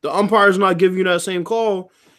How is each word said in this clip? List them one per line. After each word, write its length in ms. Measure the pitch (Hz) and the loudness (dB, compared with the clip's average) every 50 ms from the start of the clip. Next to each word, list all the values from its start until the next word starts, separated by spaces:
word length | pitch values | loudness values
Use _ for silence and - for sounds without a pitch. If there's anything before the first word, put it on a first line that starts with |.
the 120 | - 147 139 | -8 -4 -2
umpire's 460 | 185 208 202 220 220 202 202 190 190 | -2 0 2 2 4 4 4 4 2
not 200 | 202 190 185 165 | 2 0 2 2
giving 200 | 190 185 185 185 | 2 0 2 0
you 60 | 190 | 0
that 180 | 185 180 170 175 | 0 0 -2 -2
same 220 | - 185 180 175 | -4 -6 -6 -4
call. 480 | - 226 226 226 220 196 185 185 185 _ _ _ _ _ | -4 -4 -2 -2 -2 -2 -4 -6 -12 _ _ _ _ _